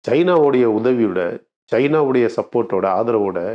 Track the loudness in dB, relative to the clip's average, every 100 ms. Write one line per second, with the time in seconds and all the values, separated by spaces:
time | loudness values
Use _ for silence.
0 | -2 0 2 4 4 4 2 2 0 0
1 | 0 0 -4 -6 -14 _ _ -2 0 0
2 | 0 2 0 -2 -4 -4 -2 -2 -2 -2
3 | 0 0 -2 -4 -6